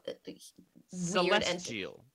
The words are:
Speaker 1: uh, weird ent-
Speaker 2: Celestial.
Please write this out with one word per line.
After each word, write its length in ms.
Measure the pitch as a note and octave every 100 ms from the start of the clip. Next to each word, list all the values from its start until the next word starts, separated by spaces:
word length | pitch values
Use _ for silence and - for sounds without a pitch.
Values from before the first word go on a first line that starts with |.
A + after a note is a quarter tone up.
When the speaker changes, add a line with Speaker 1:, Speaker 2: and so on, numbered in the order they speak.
| -
Speaker 1:
uh, 40 | - -
weird 1040 | - - - - - - F3+ F3 F#3 F3+
ent- 100 | G#3
Speaker 2:
Celestial. 600 | G3 F3 - A2 F2 - -